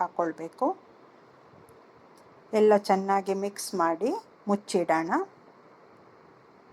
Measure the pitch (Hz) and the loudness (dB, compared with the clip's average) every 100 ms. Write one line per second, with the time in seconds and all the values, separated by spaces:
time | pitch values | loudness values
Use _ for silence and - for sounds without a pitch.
0 | 175 - 170 160 165 - 269 381 - - | -4 -2 -4 -4 -10 -4 -4 -4 -12 -20
1 | - - - - - - - - - - | -20 -20 -20 -20 -20 -20 -20 -20 -20 -20
2 | - - - - - 214 214 208 208 190 | -20 -20 -20 -20 -4 4 6 4 4 0
3 | 196 196 190 196 202 202 - 190 165 165 | 2 -2 -2 -4 -4 -8 -8 -2 0 0
4 | 220 392 - - - 202 - 190 170 160 | -2 -4 -8 -10 -2 -2 0 -2 2 0
5 | 165 262 381 - - - - - - - | 0 -2 -4 -12 -20 -20 -20 -20 -20 -20
6 | - - - - _ - - | -20 -20 -20 -20 _ -20 -20